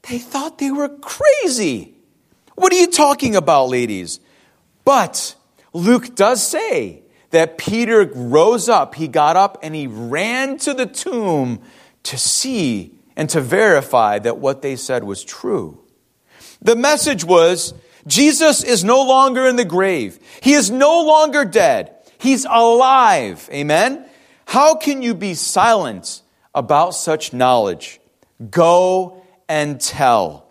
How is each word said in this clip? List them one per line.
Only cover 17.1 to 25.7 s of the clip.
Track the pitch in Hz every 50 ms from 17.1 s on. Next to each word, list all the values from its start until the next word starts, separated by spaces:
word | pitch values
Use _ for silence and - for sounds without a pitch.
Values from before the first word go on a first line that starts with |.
| - 160 165
was, | 165 185 175 165 170 180 165 - - - - _ _ _ _ _
"Jesus | 151 - 208 285 311 285 - 320 311 254 -
is | - 247 247 190 175
no | 208 247 262
longer | 269 254 262 262 269 269 254 254 262
in | 262 247
the | 240 240
grave. | 170 165 180 190 196 180 147 113 95 - _ _ - - -
He | - 254
is | 294 294 220 190
no | 233 254 277 294 330 339 320
longer | 302 311 311 311 302 254 294 277
dead. | 185 165 220 185 151 127 101 87 - - _ _ _ _ _
He's | - 262 269 226 262
alive." | - 233 233 233 233 233 240 262 262 262 262 247 220 190 151 117 101 87 - - -
Amen? | - 139 147 147 151 165 208 262 277 320 - - _ _ _ _ _ _ _
How | - - 254 285 311 -
can | 311 - 285 285 269
you | 254 240 220
be | 165 196 196
silent | 170 143 - - - 190 196 233